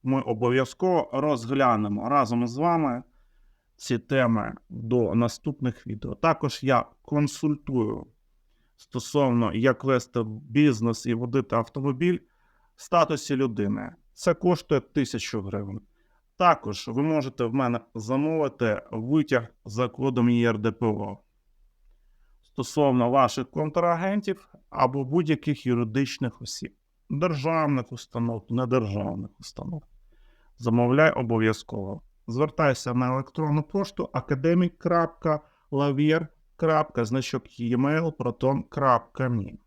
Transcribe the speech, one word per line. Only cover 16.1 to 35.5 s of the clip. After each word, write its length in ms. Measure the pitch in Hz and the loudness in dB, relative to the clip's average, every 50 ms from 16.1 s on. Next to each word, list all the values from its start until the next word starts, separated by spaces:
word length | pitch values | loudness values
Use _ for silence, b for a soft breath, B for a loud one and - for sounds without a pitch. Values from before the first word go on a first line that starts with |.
| _ _ _ _ _ | _ _ _ _ _
Також 500 | _ 185 175 156 - - 117 101 - - | _ 4 4 4 2 -2 -8 -8 -8 -8
ви 160 | - 113 127 143 | -6 -4 -2 0
можете 420 | 156 160 151 131 131 123 - 123 | 0 0 0 -2 -4 -4 -4 -4
в 80 | 113 113 | -2 0
мене 260 | 135 131 120 120 113 - _ _ | 0 0 0 -2 -4 -6 _ _
замовити 840 | 113 107 110 131 135 147 156 160 160 151 135 - - 123 113 104 - - - | -12 -6 -4 -2 -2 0 -2 0 0 -2 -2 -2 -2 0 0 0 -2 -6 -10
витяг 560 | - 110 110 123 143 156 147 - 135 120 113 107 _ _ _ | -10 -8 -4 0 2 2 2 2 0 0 0 -4 _ _ _
за 240 | 120 104 113 127 120 | -10 -4 -4 -4 -4
кодом 400 | - - 135 135 127 123 117 120 | -2 -2 -2 -2 2 4 4 4
Є 200 | 120 117 117 117 | 4 4 4 2
Р 100 | 110 107 | 2 2
Д 120 | 107 113 | -2 -4
П 140 | 110 - 123 | -2 0 -2
О 340 | 113 107 107 104 101 98 - _ _ _ _ _ _ _ _ _ _ _ _ _ _ _ _ _ _ _ _ _ _ _ _ | -2 0 -2 -6 -10 -10 -14 _ _ _ _ _ _ _ _ _ _ _ _ _ _ _ _ _ _ _ _ _ _ _ _
стосовно 680 | _ _ _ - 123 - - 151 147 139 127 123 120 120 | _ _ _ -8 -8 -4 2 2 4 4 4 4 4 4
ваших 420 | 127 139 127 120 - - 127 - | 4 4 4 4 2 -4 -6 -6
контрагентів 1000 | - 160 151 156 151 175 170 175 170 165 175 190 202 208 202 - 185 - - _ - - _ _ | -6 -6 -6 -2 0 0 2 2 0 0 -2 -2 -2 -2 -2 -4 -8 -8 -10 _ -20 -20 _ _
або 340 | - 117 131 127 131 139 135 | -2 0 0 0 0 -2 -4
будь-яких 600 | 127 143 175 170 151 156 147 - 156 147 - - | 0 0 0 2 2 -2 -2 0 -4 -4 -2 0
юридичних 760 | 127 123 117 120 110 110 135 139 127 - - 139 120 - - | 0 0 0 0 -2 0 -2 -2 -2 -4 -6 -6 -6 -6 -8
осіб, 340 | 117 - - - - - _ _ _ _ _ _ _ _ | -14 -14 -12 -12 -12 -14 _ _ _ _ _ _ _ _
державних 840 | - 143 165 180 160 139 131 160 165 160 156 147 143 131 117 - | -4 -2 0 0 -2 -2 -2 0 0 0 0 0 0 -2 -4 -6
установ, 540 | 127 120 - _ - 120 117 117 113 107 - _ | -12 -16 -16 _ -6 -4 -4 -4 -4 -6 -6 _
недержавних 840 | 117 123 127 120 127 131 113 101 98 104 101 - - 98 - - _ _ | -2 -2 0 2 2 0 0 0 -4 -4 -4 -4 -6 -6 -10 -12 _ _
установ. 440 | - - - - - 190 175 151 - _ _ - _ _ _ _ _ _ _ _ _ _ _ | -20 -16 -14 -12 -10 -8 -10 -10 -12 _ _ -20 _ _ _ _ _ _ _ _ _ _ _
Замовляй 540 | _ 117 117 113 120 120 120 127 143 156 160 | _ -2 2 2 4 4 4 4 6 4 4
обов'язково. 880 | - - 127 113 113 110 110 110 107 - - - - 107 98 98 98 - - _ _ _ _ | 4 0 -2 0 0 2 2 2 2 0 -6 -12 -10 -8 -8 -8 -10 -12 -14 _ _ _ _
Звертайся 640 | - 117 127 151 147 - - 160 143 127 - - 127 120 | -8 -2 -2 -2 -2 0 0 2 2 2 0 -4 -4 -2
на 140 | 123 127 | 0 0
електронну 560 | 123 127 131 131 - _ - 156 151 147 151 147 | 0 -2 -4 -4 -8 _ -6 -2 0 0 0 -2
пошту 460 | - - 196 196 - - - - - - | -2 -4 -4 -4 -4 -6 -8 -8 -6 -6
академік 640 | 127 - - 147 135 135 165 170 175 180 170 - | -8 -2 -2 -4 0 2 2 4 4 2 0 -2
крапка 640 | _ - 170 175 170 165 165 - _ - 165 151 151 b b | _ -2 0 2 2 0 0 -4 _ -2 0 0 0 b b